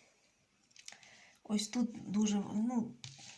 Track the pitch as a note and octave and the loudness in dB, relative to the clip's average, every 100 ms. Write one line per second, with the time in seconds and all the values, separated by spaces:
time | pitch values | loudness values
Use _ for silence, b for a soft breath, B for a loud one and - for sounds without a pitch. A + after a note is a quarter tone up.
0 | b b b _ _ _ _ - - B | b b b _ _ _ _ -20 -20 B
1 | B B B B - G#3+ - B3 A#3+ - | B B B B -2 -2 0 0 0 -2
2 | - G3 G#3 G3+ - G#3 A3+ B3 - - | -2 2 4 2 0 0 2 2 -2 -4
3 | - B B | -16 B B